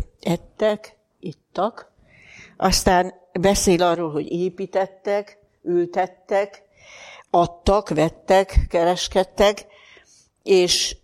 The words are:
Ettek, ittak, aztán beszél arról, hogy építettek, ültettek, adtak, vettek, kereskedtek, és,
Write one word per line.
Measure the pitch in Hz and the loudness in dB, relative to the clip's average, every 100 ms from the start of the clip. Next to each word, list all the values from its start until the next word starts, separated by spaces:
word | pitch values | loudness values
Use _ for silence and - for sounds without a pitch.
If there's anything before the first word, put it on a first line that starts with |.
| - _ | -10 _
Ettek, | 196 170 - - 214 208 - _ _ _ | -6 -6 -6 -4 -2 -2 -8 _ _ _
ittak, | - - _ - 208 - - _ _ _ - - - - | -16 -16 _ -6 -6 -6 -20 _ _ _ -20 -20 -20 -4
aztán | 190 - 202 180 185 - _ 185 | -2 0 2 2 0 -6 _ -2
beszél | 190 202 202 170 | 0 2 2 2
arról, | 175 170 165 | 2 0 -4
hogy | 151 151 | -6 -6
építettek, | 175 185 180 190 190 190 - 208 202 202 _ _ _ | -4 -6 -6 -6 -4 -4 -6 -6 -6 -6 _ _ _
ültettek, | - 175 175 185 185 _ - 196 202 - _ _ - - - - _ | -4 -2 -2 -4 -6 _ -4 -4 -4 -10 _ _ -20 -20 -20 -20 _
adtak, | 175 170 - - 202 208 | 0 0 -2 0 0 0
vettek, | 156 160 - - 190 190 - - | -2 -2 -2 2 2 4 0 0
kereskedtek, | 175 170 180 - 196 185 - 202 208 - - - - _ _ _ _ | 0 0 0 -2 -2 -2 2 0 0 -10 -20 -20 -20 _ _ _ _
és, | - 190 175 - - - | 2 2 4 0 -4 -10